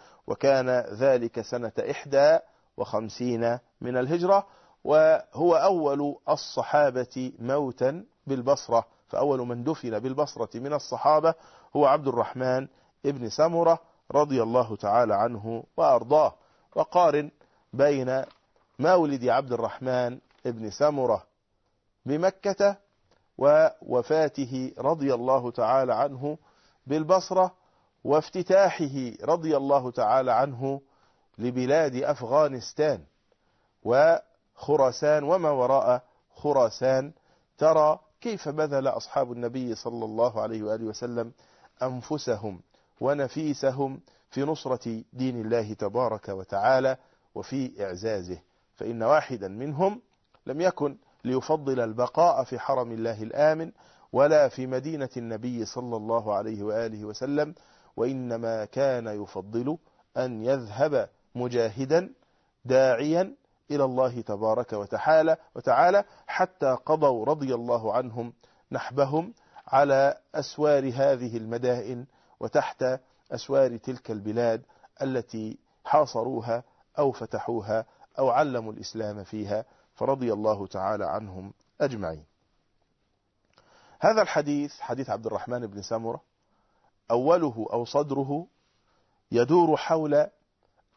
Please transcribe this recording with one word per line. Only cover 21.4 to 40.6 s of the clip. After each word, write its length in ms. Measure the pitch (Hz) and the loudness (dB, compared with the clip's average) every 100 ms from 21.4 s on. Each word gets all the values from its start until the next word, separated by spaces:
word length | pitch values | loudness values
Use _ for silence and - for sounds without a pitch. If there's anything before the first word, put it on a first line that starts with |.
| _ _ _ _ _ _ 127 | _ _ _ _ _ _ -4
بمكة 720 | 151 190 - 202 190 202 196 _ _ _ _ _ - | 0 0 -2 -4 2 2 2 _ _ _ _ _ 2
ووفاته 1400 | 139 156 160 - - 123 120 156 151 - 123 131 131 - | 6 6 6 2 -2 0 2 2 2 -2 -6 -6 -8 -4
رضي 360 | 135 160 139 | -2 0 0
الله 380 | 120 127 131 120 | 0 2 2 0
تعالى 440 | 123 113 131 127 110 | 0 2 4 2 2
عنه 420 | 143 127 147 160 _ _ _ _ 131 | 0 -2 -8 -8 _ _ _ _ -4
بالبصرة، 680 | 156 156 185 - 185 180 - _ _ _ _ | -2 2 2 2 0 0 -2 _ _ _ _
وافتتاحه 1080 | - 151 - 185 170 190 185 - 143 135 123 - | 0 0 0 -4 4 4 4 2 -4 -4 -8 -6
رضي 340 | 127 170 160 143 | -2 0 2 0
الله 340 | 139 139 123 | 2 2 2
تعالى 400 | 123 110 131 127 | 0 2 2 4
عنه 500 | 117 139 123 135 139 _ _ _ _ _ - | 2 2 -2 -6 -6 _ _ _ _ _ -6
لبلاد 580 | 120 127 127 156 147 127 | -4 -2 2 4 2 0
أفغانستان 1080 | 135 131 117 143 147 127 - - 151 101 76 _ _ _ _ _ _ _ | -2 -2 0 2 2 -2 -8 -2 0 -2 -8 _ _ _ _ _ _ _
وخراسان 1400 | 104 127 160 165 - _ _ - - 147 131 - 151 151 | 2 4 6 4 -2 _ _ -8 0 4 2 2 2 2
وما 260 | 143 185 156 | 2 0 2
وراء 540 | 135 123 135 107 123 - _ _ - | 2 2 4 4 2 -2 _ _ -6
خراسان. 760 | 147 135 113 - 131 131 143 - _ _ _ - | 0 4 2 2 0 0 -2 -12 _ _ _ 2
ترى 420 | 156 160 151 156 _ _ | 4 6 4 0 _ _
كيف 280 | 240 202 147 | -8 -8 -6
بذل 380 | 151 151 139 131 | -4 -2 0 0
أصحاب 440 | 117 - 139 123 | -2 -4 -2 -2
النبي 440 | 120 120 131 123 110 | -4 -6 -6 -6 -6
صلى 300 | 120 117 110 | -8 -8 -6
الله 360 | 110 120 110 | 0 0 0
عليه 220 | 107 110 | -6 -4